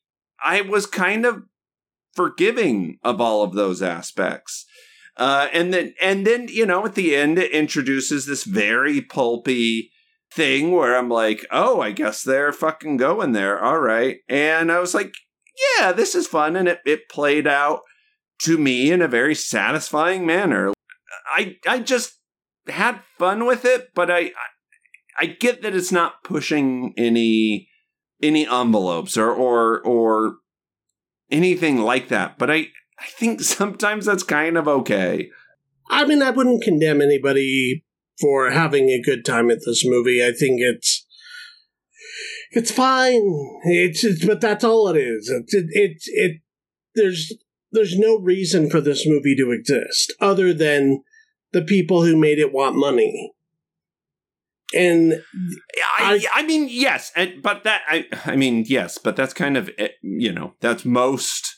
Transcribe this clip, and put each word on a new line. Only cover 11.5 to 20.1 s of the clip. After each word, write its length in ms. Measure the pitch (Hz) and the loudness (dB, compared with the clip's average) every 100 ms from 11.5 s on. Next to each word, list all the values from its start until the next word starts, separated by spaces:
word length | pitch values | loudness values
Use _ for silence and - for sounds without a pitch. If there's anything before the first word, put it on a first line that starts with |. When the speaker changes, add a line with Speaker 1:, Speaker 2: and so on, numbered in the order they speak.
Speaker 1:
"Oh, 300 | 131 214 220 | 0 0 0
I 120 | 113 | -2
guess 300 | 98 107 - | -4 -4 -4
they're 300 | - 135 143 | -2 0 0
fucking 460 | 139 156 156 156 139 | -2 -4 -4 -4 0
going 340 | 131 202 170 | 0 0 -2
there. 300 | 110 98 101 | 0 0 0
All 160 | 110 160 | 0 0
right." 380 | 131 113 131 - - | 0 0 0 -4 -4
And 420 | 139 151 160 165 | 0 0 0 0
I 80 | 170 | 0
was 120 | 180 | 0
like, 220 | - - - _ _ _ - 539 480 | -2 -4 -10 _ _ _ -4 0 2
"Yeah, 140 | 202 | 2
this 220 | 190 403 | 2 0
is 120 | 359 - | -2 -2
fun." 280 | 160 151 180 | 0 0 0
And 120 | 180 | 0
it, 120 | 170 | 0
it 240 | - 151 - | 0 -2 -4
played 380 | - 147 151 147 | -2 0 2 2
out 340 | 143 147 156 - _ _ _ _ - | 0 0 -2 -8 _ _ _ _ -8
to 160 | 160 165 | 0 2
me 320 | 139 123 135 | 2 2 2
in 100 | 180 | 2
a 80 | 165 | 2
very 260 | 120 139 | 2 0
satisfying 920 | 151 - 117 101 151 - 151 165 | -2 -2 -2 0 -2 -4 -2 -2